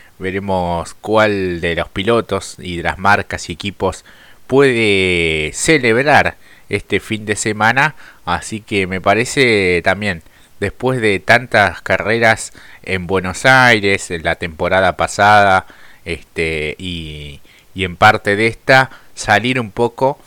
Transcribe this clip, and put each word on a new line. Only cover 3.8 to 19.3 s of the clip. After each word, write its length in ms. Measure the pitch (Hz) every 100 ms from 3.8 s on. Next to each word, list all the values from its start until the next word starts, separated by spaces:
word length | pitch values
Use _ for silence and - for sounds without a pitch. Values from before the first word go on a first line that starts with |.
| 95 - - - - - -
puede 1040 | 131 139 117 107 98 92 87 82 80 76
celebrar 840 | - - 156 123 113 143 127 87 - - - -
este 300 | 101 - 98
fin 260 | - 107 107
de 100 | 104
semana. 600 | 113 104 110 127 151 - - -
Así 380 | - 87 - 107
que 240 | - 101 92
me 160 | 92
parece 800 | 98 104 123 143 123 107 92 87
también, 380 | 95 95 104 85 - - - -
después 440 | 101 - 127 127
de 180 | 107 95
tantas 600 | - 117 123 110 98 85
carreras 720 | - 95 95 113 113 110 - - - -
en 240 | - 95 87
Buenos 380 | 95 90 90
Aires, 640 | 131 131 123 113 98 98 -
en 120 | 85
la 140 | 82 82
temporada 600 | 87 80 87 92 92 85
pasada, 720 | 82 - 101 104 101 92 - - - - 92
este, 720 | 80 - - 82 78 76 -
y, 640 | 92 85 78 76 73 71 - _ _
y 100 | 95
en 120 | 92 87
parte 400 | 107 107 104 101
de 100 | 113
esta, 440 | - - 131 131 - -
salir 460 | - -